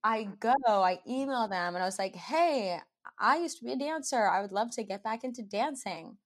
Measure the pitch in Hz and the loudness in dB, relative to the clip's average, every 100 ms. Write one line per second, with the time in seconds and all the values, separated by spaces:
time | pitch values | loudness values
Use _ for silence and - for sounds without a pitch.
0 | 214 226 208 196 226 269 254 202 185 180 | 0 0 -4 -4 2 4 6 6 6 2
1 | - 254 277 262 220 190 175 175 185 190 | -4 -4 -2 0 0 0 -2 0 -2 0
2 | 190 190 - 320 339 285 196 170 - _ | -4 -4 -2 2 4 2 -2 -4 -8 _
3 | - _ 214 302 339 - 233 262 285 320 | -20 _ 2 2 0 -6 -6 -4 -4 -4
4 | 277 262 202 180 202 190 233 233 208 196 | -2 2 2 2 0 -2 -2 -4 -8 -6
5 | 220 226 262 247 208 202 277 269 208 165 | -6 -6 -6 -10 -6 -2 -2 -4 -10 -10
6 | 160 196 | -12 -20